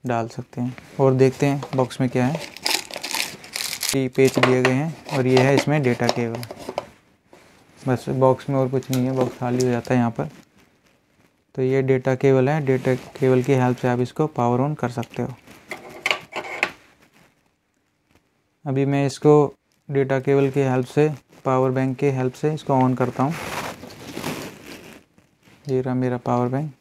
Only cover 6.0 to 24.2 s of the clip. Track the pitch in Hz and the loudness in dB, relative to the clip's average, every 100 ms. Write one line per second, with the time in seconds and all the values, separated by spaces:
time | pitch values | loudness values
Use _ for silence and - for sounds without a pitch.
6 | 120 - 117 117 120 - - - - _ | -2 -2 -6 -6 -12 -14 -12 -12 -14 _
7 | _ _ _ - _ _ _ - 131 120 | _ _ _ -20 _ _ _ -8 -4 -4
8 | - 135 131 127 - 135 127 131 127 131 | -2 2 2 2 -2 -2 0 -2 -2 -2
9 | 127 131 123 - 123 123 127 120 - 127 | 0 -2 -2 -2 -4 0 0 0 0 0
10 | 117 113 147 - _ _ _ _ _ _ | 0 -2 -8 -10 _ _ _ _ _ _
11 | _ _ _ _ _ - 131 135 131 131 | _ _ _ _ _ -2 0 2 2 2
12 | 131 127 139 135 131 156 139 131 131 127 | 2 2 4 4 4 0 0 0 2 -2
13 | - - 131 127 123 131 127 120 127 123 | -4 0 4 4 4 4 4 2 0 0
14 | 123 - 151 - 120 123 143 151 120 120 | -2 -2 -2 0 0 2 0 -2 -4 -4
15 | 113 - 123 127 - - - - - - | -8 -6 -8 -8 -20 -20 -18 -18 -16 -8
16 | - - - - - - - - _ _ | -6 -6 -8 -12 -12 -8 -8 -8 _ _
17 | _ _ _ _ _ _ _ _ _ _ | _ _ _ _ _ _ _ _ _ _
18 | _ _ _ _ _ _ 143 131 139 139 | _ _ _ _ _ _ -4 0 0 0
19 | 139 - 151 151 139 - _ _ - 139 | 0 2 6 6 6 -2 _ _ -4 -2
20 | 131 135 135 139 139 139 135 127 127 - | 0 0 2 2 2 2 0 0 0 2
21 | 147 139 _ - 135 131 131 131 131 131 | 2 0 _ -8 0 2 2 0 -2 0
22 | 143 131 127 127 151 156 - 135 127 127 | -2 0 -2 -2 -4 -4 0 2 2 2
23 | 123 - 139 170 - - - - - - | -2 0 -2 -2 -8 -10 -10 -14 -20 -18
24 | - - | -16 -12